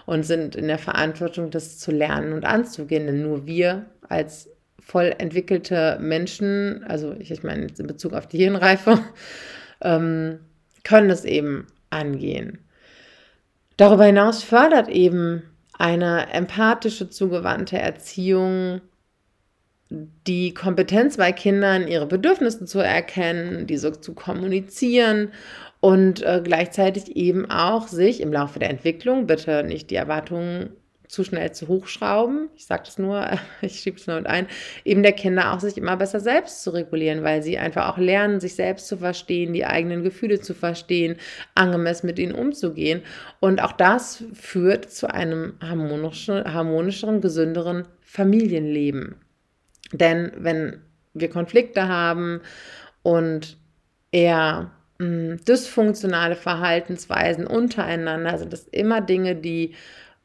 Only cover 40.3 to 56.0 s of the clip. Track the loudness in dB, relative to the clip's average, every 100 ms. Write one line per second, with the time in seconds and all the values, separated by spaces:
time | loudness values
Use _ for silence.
40.3 | -2 -4 -6 -6 -6 -2 0 0 -4 -12
41.3 | -18 -6 0 2 2 0 -2 -4 -2 -4
42.3 | -2 -4 -4 -6 -2 -2 -2 -6 -16 -20
43.3 | 0 2 2 2 4 4 4 0 -12 -16
44.3 | -18 -8 0 2 2 -2 -8 -6 -4 -4
45.3 | -4 -8 -10 -8 -6 -4 -6 -8 -8 -6
46.3 | -4 -4 -4 -2 -2 -2 -4 -2 0 0
47.3 | 0 0 -2 -4 -6 -8 _ _ 0 4
48.3 | 4 4 0 -2 0 -2 -4 -8 -14 _
49.3 | _ _ _ _ _ -10 2 2 2 -2
50.3 | -6 -2 -2 -4 -8 _ _ _ -6 -4
51.3 | -4 2 2 4 2 0 2 0 0 -2
52.3 | -6 -10 -20 -20 -20 -20 _ 2 2 2
53.3 | -2 -8 -18 _ _ _ _ _ 4 6
54.3 | 6 2 0 -6 -14 _ -8 -4 -4 -4
55.3 | -2 2 2 2 2 2 2